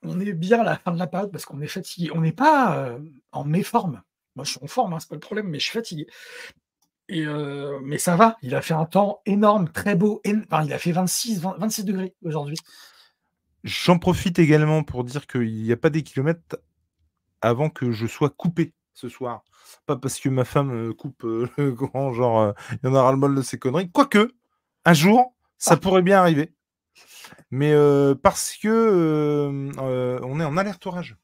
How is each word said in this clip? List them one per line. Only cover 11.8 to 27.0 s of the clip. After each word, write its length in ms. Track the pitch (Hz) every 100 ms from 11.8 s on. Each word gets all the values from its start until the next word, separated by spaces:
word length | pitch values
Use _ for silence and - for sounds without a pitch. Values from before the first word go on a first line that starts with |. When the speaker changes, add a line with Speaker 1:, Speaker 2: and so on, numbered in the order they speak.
Speaker 1:
degrés 300 | 202 190 185 _
aujourd'hui. 320 | 175 151 143 160 - - - _ _ _ _ _ _ _
Speaker 2:
J'en 360 | - - - 175
profite 400 | 185 175 - 175
également 440 | 160 151 151 156
pour 220 | 151 123
dire 220 | 123 139 -
qu'il 360 | 127 113 110
n'y 100 | 110
a 40 | 117
pas 140 | 165
des 120 | 156
kilomètres 540 | 147 - 139 170 _ - _ _ _ _ _ _ _ _
avant 260 | 110 120 151
que 240 | - 127
je 140 | 113 113
sois 240 | - 147
coupé 420 | - 175 170 165 _ _
ce 140 | _ 123
soir. 340 | - 127 113 _ _ _ - _
Pas 100 | 139
parce 220 | 135 -
que 100 | 139
ma 140 | 131
femme, 280 | 123 156 139
euh, 220 | 120 113
coupe, 300 | 110 143 -
euh, 240 | 117 113 120
<laughs> 60 | -
le 140 | 143
grand, 400 | 120 135 127 139
genre, 280 | 117 123 113
euh, 120 | 107 104 - 113
il 60 | 131
y 20 |
en 40 |
a 80 | 135
ras-le-bol 320 | 127 135 139 139
de 60 |
ces 160 | 127 123
conneries. 320 | 131 135 180
Quoique, 420 | - 175 208 226 _ _ _ _ _ -
un 80 |
jour, 400 | 170 170 226 247 _ _ _
ça 160 | -
Speaker 1:
Ah. 20 | 165
Speaker 2:
pourrait 260 | 185 190
bien 160 | 180 196
arriver. 360 | 180 156 156 _ _ _ _ _